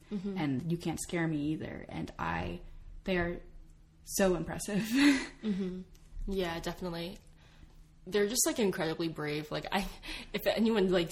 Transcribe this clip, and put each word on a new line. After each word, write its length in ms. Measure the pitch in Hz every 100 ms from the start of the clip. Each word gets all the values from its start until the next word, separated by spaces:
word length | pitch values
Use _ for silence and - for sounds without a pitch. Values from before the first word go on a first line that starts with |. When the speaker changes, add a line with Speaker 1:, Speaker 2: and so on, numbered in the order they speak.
| -
Speaker 1:
Mm-hmm. 240 | 208 196 190
Speaker 2:
and 320 | 147 127 160
you 60 | 170
can't 240 | 170 143
scare 260 | - 175 165
me 120 | 151 147
either." 340 | 160 - - -
And 240 | - - -
I, 420 | 82 85 - 175 - - - -
they 120 | - 185
are 240 | 170 180 - - - - - -
so 320 | - - 190 175
impressive. 460 | 165 165 - 202 220
<laughs> 40 | 254 285 269 - -
Speaker 1:
Mm-hmm. 360 | 220 190 185 185 185 - - - -
Yeah, 300 | 190 175 165
definitely. 600 | 175 170 185 170 170 214 - - - - - - - - -
They're 180 | 208 202
just, 180 | 247 330
like, 120 | 302
incredibly 480 | 202 180 160 160 165
brave. 400 | 156 147 151 151
Like, 140 | 151 -
I, 140 | 196 185 - - - -
if 120 | 208 -
anyone, 440 | - 226 226 190
like, 200 | 180 165